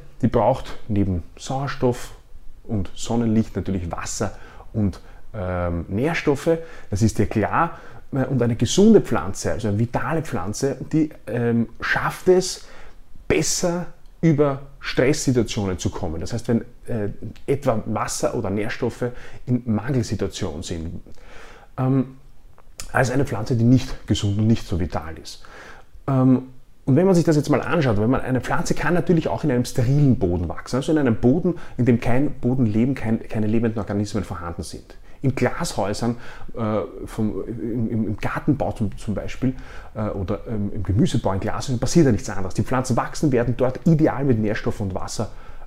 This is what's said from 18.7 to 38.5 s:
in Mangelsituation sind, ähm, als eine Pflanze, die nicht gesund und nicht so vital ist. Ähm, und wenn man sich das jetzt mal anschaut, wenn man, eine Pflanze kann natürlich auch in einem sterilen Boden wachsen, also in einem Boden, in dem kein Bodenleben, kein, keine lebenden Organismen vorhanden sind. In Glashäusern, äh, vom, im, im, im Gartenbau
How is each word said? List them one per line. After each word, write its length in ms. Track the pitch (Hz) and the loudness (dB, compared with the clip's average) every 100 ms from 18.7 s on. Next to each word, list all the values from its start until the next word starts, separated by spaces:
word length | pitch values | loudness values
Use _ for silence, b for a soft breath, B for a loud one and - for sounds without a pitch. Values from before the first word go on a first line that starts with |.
| - 120 - 123 B B B | -2 -4 -2 -6 B B B
in 180 | - 123 117 | -2 -2 0
Mangelsituation 960 | 104 113 131 104 95 95 - 92 76 | -2 0 -2 0 -2 -4 -4 -6 -6
sind, 400 | 90 85 80 - - - B B B B B - | -8 -6 -6 -10 -12 -14 B B B B B -4
ähm, 400 | 127 135 123 - - - - - - - - | 2 2 0 -8 -18 -18 -18 -18 -16 -12 -2
als 180 | - 127 | 0 2
eine 160 | 131 135 | 2 0
Pflanze, 300 | 104 95 120 | -2 -2 2
die 80 | |
nicht 420 | 117 127 - - - | 6 6 4 -4 -2
gesund 320 | 104 101 101 | 0 0 2
und 80 | 110 | 2
nicht 200 | 113 - | 2 0
so 140 | 87 | -2
vital 380 | 85 92 80 80 | -2 -4 -8 -12
ist. 240 | - - B B B B B - - | -14 -16 B B B B B -10 -2
Ähm, 380 | 131 131 123 - - - - - | 4 6 4 0 -14 -20 -6 2
und 100 | 135 | 4
wenn 80 | |
man 100 | 190 | 6
sich 100 | 170 | 6
das 120 | 165 151 | 6 4
jetzt 140 | 139 | 4
mal 100 | 127 | 2
anschaut, 380 | - 170 135 101 | 2 2 2 4
wenn 120 | 113 | 4
man, 100 | 131 | 2
eine 200 | - 127 | 0 -2
Pflanze 340 | - 131 - | 0 0 2
kann 200 | - 147 | 2 2
natürlich 340 | 175 - 160 - | 2 4 2 2
auch 160 | 113 | 0
in 60 | 151 | 2
einem 140 | 123 | 2
sterilen 540 | 123 - 120 147 139 107 | 0 0 2 6 6 6
Boden 300 | 90 87 82 | 2 0 -2
wachsen, 280 | 85 - 123 | -6 -4 -2
also 160 | 143 | 2
in 60 | 156 | 2
einem 180 | 131 107 | 2 4
Boden, 400 | 120 160 175 160 B - | 4 4 2 -2 B 0
in 80 | |
dem 160 | 123 117 | 4 4
kein 320 | - 123 143 - | 4 4 4 0
Bodenleben, 540 | 120 131 113 107 127 | 0 2 2 4 2
kein, 260 | 131 113 113 | 0 0 -2
keine 260 | - 113 107 | -2 -2 2
lebenden 320 | 113 117 107 | 2 2 -2
Organismen 460 | 95 101 104 110 | -2 -2 -2 -4
vorhanden 380 | 90 90 85 87 | -4 -6 -8 -8
sind. 340 | 82 - - - b b | -10 -12 -16 -18 b b
In 120 | 131 | -2
Glashäusern, 800 | - 120 - 170 - 101 104 117 117 B B - | 0 0 0 -4 -2 -2 -2 -2 -4 B B -8
äh, 260 | - 110 107 - - - | -4 -2 -2 -4 -8 -8
vom, 360 | - 107 95 - | -4 -2 -2 -6
im, 420 | 120 117 120 113 | -6 -4 -2 -2
im, 160 | 113 107 | 0 -2
im 80 | 101 | -2
Gartenbau 540 | 123 - - | -4 -2 0